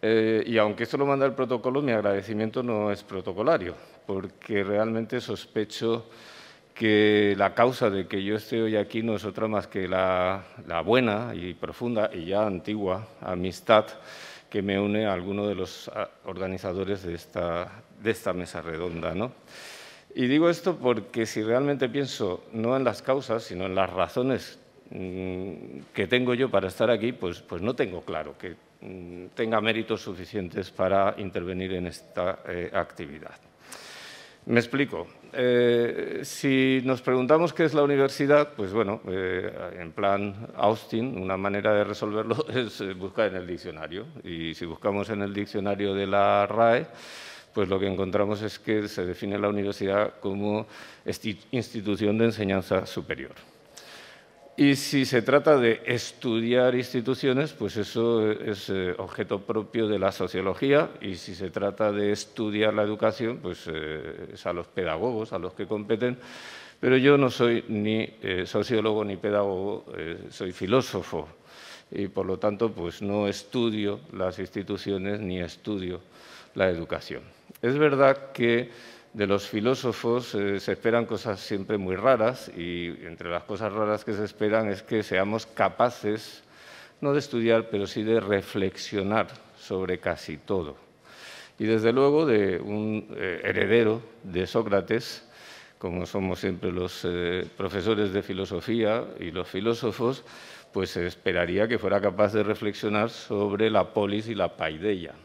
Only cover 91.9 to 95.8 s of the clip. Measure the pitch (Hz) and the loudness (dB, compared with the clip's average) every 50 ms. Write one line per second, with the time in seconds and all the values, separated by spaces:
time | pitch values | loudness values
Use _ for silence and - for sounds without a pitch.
91.9 | 117 131 135 139 143 151 165 151 117 107 101 98 92 85 - 101 104 107 107 110 | 4 6 6 6 6 4 4 4 4 4 4 4 2 0 -2 -4 -4 -4 -2 -2
92.9 | 107 107 - - 110 - - 95 87 73 - 101 - 95 101 98 110 120 117 107 | -4 -4 -6 -8 -8 -6 -4 -4 -4 -4 -2 -2 2 2 4 4 6 6 6 4
93.9 | 110 113 113 - - - - 98 87 87 92 90 - 123 110 107 101 98 90 - | 2 0 -4 -12 -20 -18 -16 -6 -4 -4 -4 0 0 -2 0 2 0 0 2 2
94.9 | 110 117 120 - - - - - - - - - - - - - _ _ | -2 -2 -2 -4 -14 -14 -16 -20 -20 -20 -20 -20 -20 -20 -20 -20 _ _